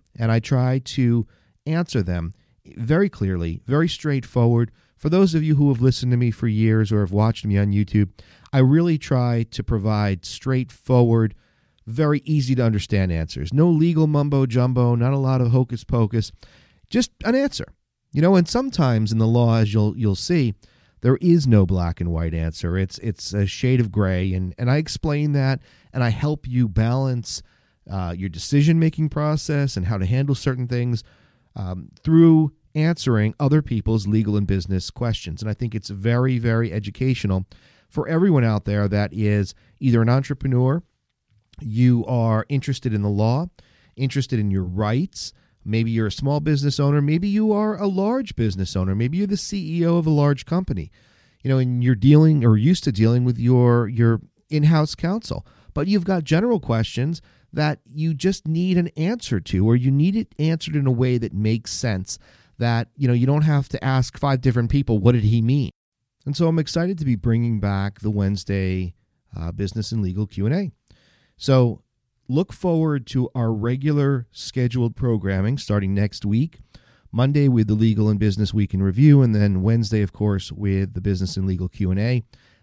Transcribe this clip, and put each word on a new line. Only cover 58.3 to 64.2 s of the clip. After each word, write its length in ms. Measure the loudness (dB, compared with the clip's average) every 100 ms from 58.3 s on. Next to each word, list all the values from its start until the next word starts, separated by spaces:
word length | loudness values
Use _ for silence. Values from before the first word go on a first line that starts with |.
| -2 -4
need 300 | -2 0 0
an 120 | 0
answer 500 | -4 -4 -4 -4 -6
to, 280 | -2 0 2
or 80 | 2
you 140 | 2
need 260 | 2 2 0
it 200 | -6 -4
answered 380 | -4 -2 -4 -2
in 100 | 0
a 60 |
way 260 | 0 0 0
that 160 | -2
makes 380 | -2 -2 -2 -6
sense, 480 | -6 -4 -4 -6 -14 _ _ _ -6
that, 300 | -2 -2 -4 -2
you 120 | 0
know, 80 | 2
you 100 | 2
don't 160 | 2
have 260 | 2 0 -2
to 140 | -6
ask 320 | 0 0 -2
five 220 | -2